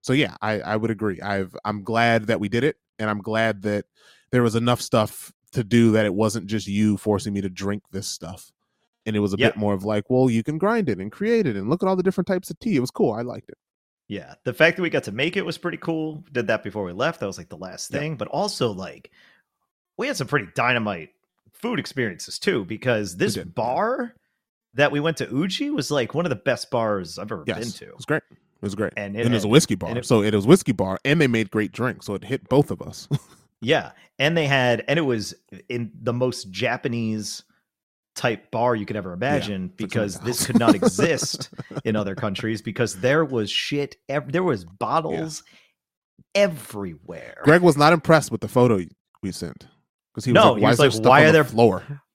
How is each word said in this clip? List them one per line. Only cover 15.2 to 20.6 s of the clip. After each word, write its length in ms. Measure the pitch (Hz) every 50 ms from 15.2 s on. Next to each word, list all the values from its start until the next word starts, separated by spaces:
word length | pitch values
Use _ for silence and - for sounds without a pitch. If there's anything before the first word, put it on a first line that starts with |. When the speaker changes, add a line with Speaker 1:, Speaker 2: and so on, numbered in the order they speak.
| 143 170 170
Speaker 2:
it 100 | 202 175
was 100 | 170 160
pretty 220 | - - 175 165 -
cool. 460 | - 170 165 160 156 156 156 151 - _
Did 160 | 139 123 113 101
that 160 | 110 104 -
before 180 | 104 98 107 98
we 80 | 87
left. 280 | 87 98 131 156 170 -
That 60 | 113
was, 120 | 98 92 -
like, 100 | 85 _
the 80 | -
last 360 | 80 92 92 92 - - -
Speaker 1:
Yeah. 80 | - 143
Speaker 2:
thing. 160 | 147 156 156
But 100 | 113 107 -
also, 440 | - 151 202 214 - - 131 113
like, 400 | 101 90 95 80 67 - - - _ _ _ _ _ _ _ _ _ _ _ _ _ _ _ _ _
we 120 | - 226 285
had 80 | 269
some 100 | - 139
pretty 220 | - 147 143 101 87 _
dynamite 540 | 135